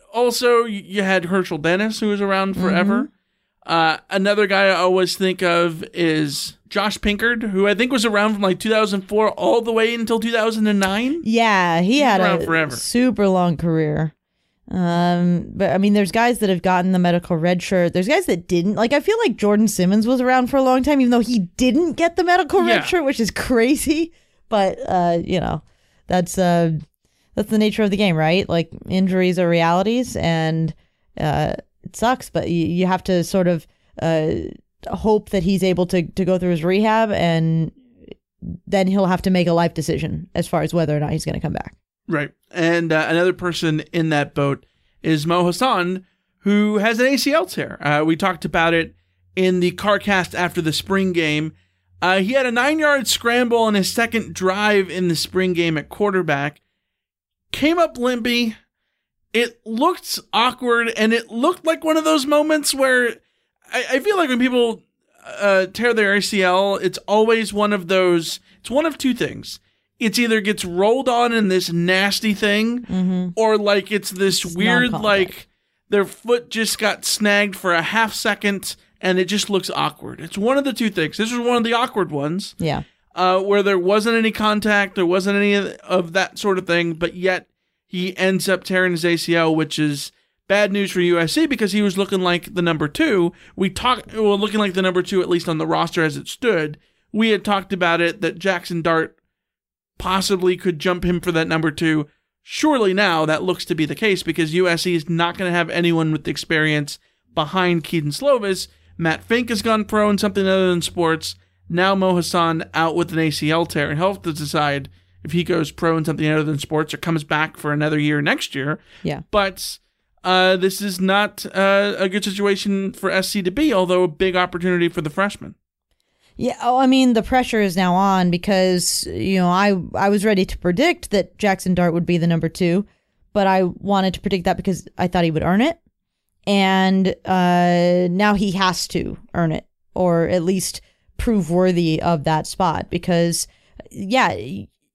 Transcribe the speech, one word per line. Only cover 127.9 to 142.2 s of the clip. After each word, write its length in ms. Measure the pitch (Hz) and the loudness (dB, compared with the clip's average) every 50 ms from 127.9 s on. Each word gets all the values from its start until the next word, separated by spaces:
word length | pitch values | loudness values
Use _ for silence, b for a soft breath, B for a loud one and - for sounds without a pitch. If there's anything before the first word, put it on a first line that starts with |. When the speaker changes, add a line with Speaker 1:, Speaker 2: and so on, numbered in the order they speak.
| 175 | 2
Speaker 2:
on 340 | 190 196 196 190 185 180 175 | 2 4 4 2 2 2 2
because, 760 | 175 175 - 208 196 185 185 185 180 180 170 - - - - | 0 0 0 0 2 4 4 2 2 0 0 -2 -4 -4 -6
you 320 | - - 92 113 185 190 185 | -6 -6 -4 -2 0 2 2
know, 100 | 180 175 | 2 2
I, 260 | 175 190 202 208 196 180 - - - | 2 2 2 2 2 0 -4 -6 -4
I 140 | 107 196 202 | -2 0 2
was 140 | 208 208 190 | 2 2 2
ready 220 | 220 208 196 208 | 2 2 2 0
to 120 | - - - | -2 -4 -4
predict 500 | - 180 175 185 294 359 349 - - - | -2 -2 0 2 2 2 0 -2 -4 -2
that 280 | 208 196 - - _ - | -2 -2 -2 -2 _ -2
Jackson 340 | 214 202 190 - - 185 180 | 0 0 0 0 0 -2 0
Dart 200 | 180 175 170 160 | 2 2 0 0
would 120 | 175 165 | 0 0
be 140 | 180 175 165 | 0 0 0
the 80 | 170 | 2
number 200 | 170 165 160 165 | 2 0 0 -2
two, 380 | 160 - - 185 170 170 196 202 b b b b b b b b _ - | -4 -2 0 0 2 2 0 -2 b b b b b b b b _ -2
but 140 | 208 196 | 0 2
I 160 | 190 190 190 185 | 2 2 2 2
wanted 500 | 175 - - - 196 202 190 190 185 180 | 0 -4 -6 -4 -2 0 0 0 0 -4
to 80 | - | -4
predict 240 | - 196 196 185 170 | -4 -4 -4 -2 0
that 100 | 190 170 | -2 -2
because 320 | 175 - 196 180 - - - - - | 0 -2 -4 -4 -4 -6 -14 -6 -4
I 80 | 185 | -4
thought 160 | 180 - 180 170 | -2 0 0 0
he 80 | 165 | 2
would 120 | 151 147 - | 0 0 0
earn 180 | 165 185 208 | 0 2 2
it. 180 | 254 330 330 _ _ _ _ _ _ _ _ _ _ _ _ _ - | 2 0 -2 _ _ _ _ _ _ _ _ _ _ _ _ _ -4
And, 600 | 202 202 196 190 190 190 190 190 190 190 190 190 180 - - - | 0 2 2 2 4 4 4 4 4 2 2 2 0 -2 -4 -4
uh, 800 | - 185 185 180 180 180 175 175 175 175 175 175 175 180 180 180 180 | -2 0 2 4 4 4 4 4 4 4 4 4 4 4 2 2 0
now 260 | 175 190 208 208 202 | 0 2 2 2 2
he 160 | 180 208 196 | 2 0 0
has 360 | 170 196 190 185 175 - - - | 0 2 2 2 0 -2 -6 -6
to 280 | - 175 - 50 - - - - - | -6 -6 -6 -6 -10 -12 -16 -8 -4
earn 180 | - 170 160 | -2 -2 -2
it, 140 | 151 - - _ _ _ _ _ - | -2 -4 -8 _ _ _ _ _ -4
or 340 | - 185 175 170 170 165 - | -2 0 2 2 2 2 2
at 140 | 185 180 160 | 0 0 0
least 360 | 180 196 185 - - - - _ _ _ _ _ _ - | 0 -2 -2 -2 -6 -10 -12 _ _ _ _ _ _ -10
prove 320 | - - 240 220 208 165 147 | -4 -2 0 0 0 0 0
worthy 500 | 170 180 185 185 180 175 170 160 156 - - | 2 2 2 2 2 2 2 0 0 0 0
of 220 | 170 170 147 | 0 -2 0